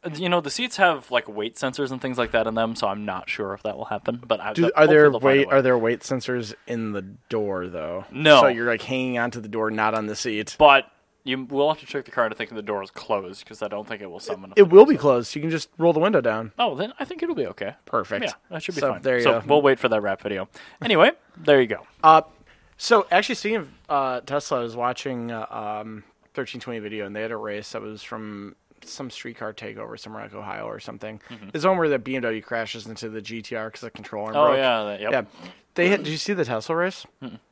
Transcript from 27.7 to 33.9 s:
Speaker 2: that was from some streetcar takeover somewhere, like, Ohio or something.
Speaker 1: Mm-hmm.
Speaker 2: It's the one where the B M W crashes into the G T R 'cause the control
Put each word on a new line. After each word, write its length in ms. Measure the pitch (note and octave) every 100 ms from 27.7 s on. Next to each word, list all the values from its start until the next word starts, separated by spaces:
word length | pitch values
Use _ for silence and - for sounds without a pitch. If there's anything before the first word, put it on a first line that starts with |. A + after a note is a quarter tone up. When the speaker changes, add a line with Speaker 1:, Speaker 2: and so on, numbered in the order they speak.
Speaker 2:
that 100 | A2
was 220 | G#2+ G#2+
from 520 | - A#2 G#2+ G2+ G2+ _ _ _
some 260 | - - C3
streetcar 420 | - B2+ A2+ G#2+
takeover 480 | G#2 G#2+ G#2+ A2 A2+
somewhere, 220 | A2 A2
like, 140 | G#2+ G2+
Ohio 300 | G#2 G2+ A2
or 140 | G#2+
something. 400 | - G#2 A2 A2 -
Speaker 1:
Mm-hmm. 200 | A#2 G2+ D#3
Speaker 2:
It's 80 |
the 60 | E3+
one 100 | F#3+
where 100 | D#3+
the 80 | C3+
B 200 | A2+ C3
M 40 |
W 180 | A#2+ A2
crashes 420 | - A#2 A2+ A#2 G#2+
into 240 | A2 A2+
the 100 | A2
G 220 | G#2 A2+
T 140 | G#2 A#2
R 160 | A2
'cause 100 | -
the 80 |
control 380 | A#2